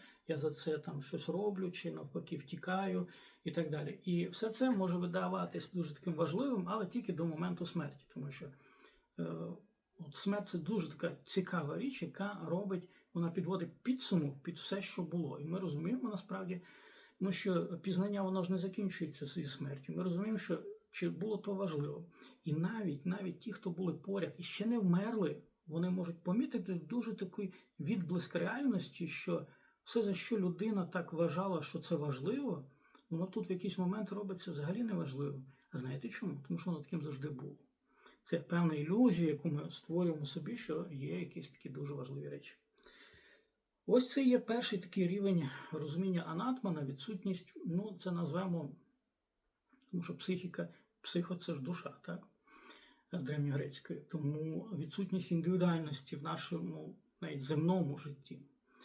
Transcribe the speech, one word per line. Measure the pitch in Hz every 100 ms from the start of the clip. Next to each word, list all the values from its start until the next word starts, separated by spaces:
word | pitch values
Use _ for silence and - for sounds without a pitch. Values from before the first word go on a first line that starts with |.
| - - -
я | 156
за | 151
це | 147 - 151
там | 151 143
щось | - 170 -
роблю, | 165 208 190 185
чи | 180 170
навпаки | 156 156 175 - -
втікаю | - 175 - 190 196 185 180 - - -
і | 170
так | 165 156
далі. | 151 147 -
І | - 175 175
все | - 220
це | 220 262
може | 214 185 175
видаватись | 180 175 180 185 175 175 -
дуже | 185 151
таким | - -
важливим, | 156 160 175 277 226 175
але | 214 202
тільки | 240 240
до | 151 170
моменту | 156 180 175 175
смерті, | 175 143 - -
тому | - 143
що, | - 139 - - - - _ _ -
е, | - 165 170 175 - _ _ -
от | 151
смерть — | - 196 202 202
це | 175
дуже | 151 214 156
така | - 170 -
цікава | - - 180 175 143 160
річ, | 254 262
яка | 170 - 202 196 160
робить, | 175 196 190 - - _
вона | 175 170
підводить | 170 160 185 165 -
підсумок | - 254 - 180 143 139
під | - 170
все, | - 196
що | 196 -
було. | 165 175 147 135
І |
ми | 147 180
розуміємо | 185 143 165 254 247
насправді, | 202 - 190 185 180 - - - - - -
ну, | 190
що | 180 202 175 170
пізнання, | 170 190 180 196 202
воно | 190 190
ж | 175
не | 190
закінчується | 190 185 202 - 160 - 139
зі | -
смертю. | 143 - 139 139 -
Ми | 160
розуміємо, | 185 175 214 220
що | - 185 - - _
чи | - 175
було | 160 208 208
то | 208
важливо. | 196 196 156 147 143 - - - -
І | -
навіть, | 151 175 226 196 139 180
навіть | 196 190 -
ті, | -
хто | 196 190
були | 165 185
поряд | 165 - 196 170 -
і |
ще | 175 - 208
не | 240
вмерли, | 190 175 208 226 165 147 - _ -
вони | 156 180
можуть | 185 170 170
помітити | - 196 302 233 180
дуже | 180 151 240 226
такий | 208 185 - 196 - - -
відблиск | 151 208 147 175 -
реальності, | 175 175 240 285 196 - - 165
що | - - 170 143 - _ _
все, | - 233
за | 202
що | 185 - 226
людина | 180 160 220 202 175
так | 185 170
вважала, | 160 165 147 196 170
що | 135 160
це | - 165
важливо, | 147 131 147 269 277 156 - - _ - -
воно | 165 185
тут | 220 180
в |
якийсь | 185 202 180
момент | 180 208 196
робиться | 202 202 180 -
взагалі | 147 147 202
неважливо. | 233 185 139 135 143 135 - - _
А | -
знаєте | 127 135 233
чому? | - 196 139 -
Тому | 170
що | 185
воно | 165
таким | - 170
завжди | 151 135 147
було. | 131 147 - _ _ _ _ - -
Це | - 170
певна | - 175 170
ілюзія, | 151 151 202 254 170 165
яку | 147 170
ми | 147 170
створюємо | - - 165 175 156 143
собі, | 180 156 233
що | - 156 180
є | 143 143 175
якісь | 175 - -
такі | - 147
дуже | 135 143
важливі | 139 131 139 143
речі. | 143 - - _ _ - - - - - - _ _ _ _ -
Ось | 220 254
це | -
є | 262 247
перший | - 233 - 196
такий | - - 180
рівень | 196 196 180 135 - -
розуміння | 156 156 160 190 175
анатмана, | 160 165 240 254 202 156
відсутність, | 139 143 - 196 196 180 - - -
ну, | 170 214 190
це | 185
назвемо, | 175 160 165 190 170 139 - - _ _ _ _ _ _ _ _ - _
тому | 180
що | 165 -
психіка, | - 180 180 - 170 - _ _
психо — | - 175 170 175
це | -
ж | 147
душа, | 135 175 - -
так? | - 175 - _ _ - - - - _ -
З | -
древньогрецької. | 131 147 143 139 - - - -
Тому | - 165 143 151 160 160 202 180
відсутність | 147 - 190 185 175
індивідуальності | 170 165 180 175 165 156 143 - 139
в |
нашому, | 160 165 - 170 175 160 - - _ -
навіть | 165 147
земному | 135 151 165 185 147 143
житті. | 147 - - - - _ _ -